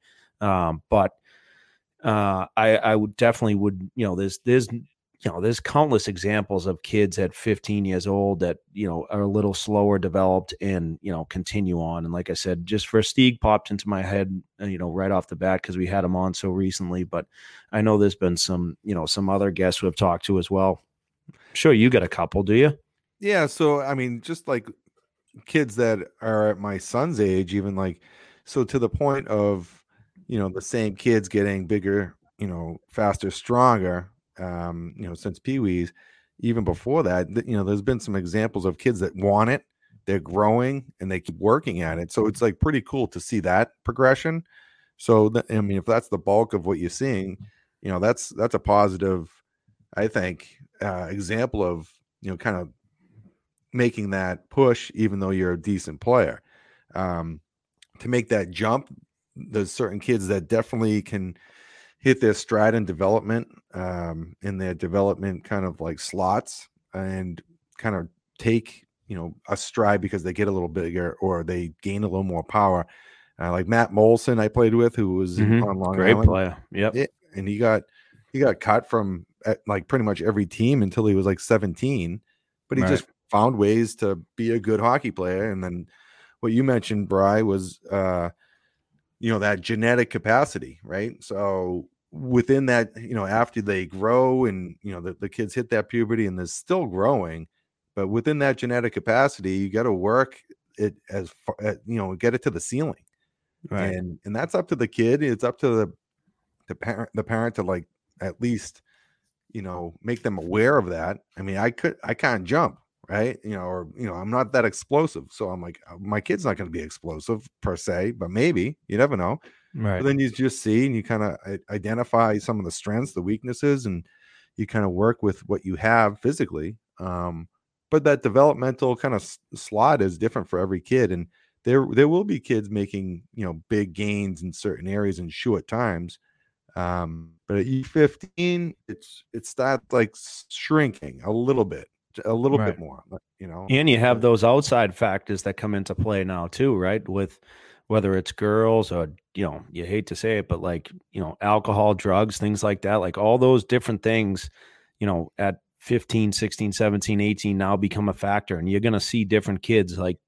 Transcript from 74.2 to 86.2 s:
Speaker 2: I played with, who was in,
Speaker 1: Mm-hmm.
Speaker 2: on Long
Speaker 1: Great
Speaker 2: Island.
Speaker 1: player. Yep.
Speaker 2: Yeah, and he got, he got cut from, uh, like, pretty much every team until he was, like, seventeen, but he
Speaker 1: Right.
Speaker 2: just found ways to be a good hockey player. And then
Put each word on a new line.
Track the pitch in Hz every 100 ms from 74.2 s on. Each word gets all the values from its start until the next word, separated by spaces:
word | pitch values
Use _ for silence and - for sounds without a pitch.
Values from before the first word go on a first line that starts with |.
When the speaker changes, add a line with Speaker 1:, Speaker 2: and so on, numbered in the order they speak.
| - 117
Speaker 2:
I | 107
played | 123 113
with, | 117 117 120
who | 101
was | 92 92 87
in, | 107
Speaker 1:
Mm-hmm. | 117 107
Speaker 2:
on | 95
Long | 92
Speaker 1:
Great | 95 95
Speaker 2:
Island. | 110 92
Speaker 1:
player. | 92 92 - -
Yep. | 98 104 117
Speaker 2:
Yeah, | 139 _ _ 98
and | 98
he | 104
got, | 117 110 - _ _ _ _
he | 135
got | 139 95
cut | - 110 -
from, | 113 98 90 - _ 110
uh, | 104 -
like, | 98 -
pretty | 131
much | 107 98
every | 90 104 92
team | - 117 139
until | 98 117 107
he |
was, | 98 95
like, | 92
seventeen, | - 113 101 82 131 131 85 98 - _ _ _ _
but | -
he |
Speaker 1:
Right. | 92
Speaker 2:
just | 90 - _ _
found | 104 117 117
ways | 101 113 113 -
to | 104 90 - -
be | 113
a | 113
good | 101 107
hockey | 117 139 113
player. | 95 90 92 110
And | 95
then | 90 87 85 _ _ _